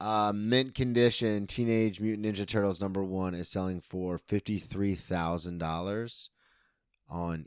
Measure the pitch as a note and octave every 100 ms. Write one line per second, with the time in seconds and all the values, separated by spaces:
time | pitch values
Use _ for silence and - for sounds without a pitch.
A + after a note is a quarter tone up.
0 | G#2 G#2+ G#2 G#2 A2 B2+ C3 - B2 A#2+
1 | A#2+ - A#2 G#2 G2+ - A#2 A2+ A2 F#2+
2 | G#2+ G#2+ G#2+ G2+ G2+ A2 G2+ F2+ G2 F#2+
3 | F#2+ F#2+ F#2 F2 F2 G2 F#2 F2+ - F#2
4 | F2+ F2 - G#2 - G2+ - G2 G2+ F#2
5 | - F2+ E2+ E2+ F2 F2 E2 D#2+ F#2 G#2
6 | A#2 - - _ _ _ _ _ _ _
7 | - E2 E2+ E2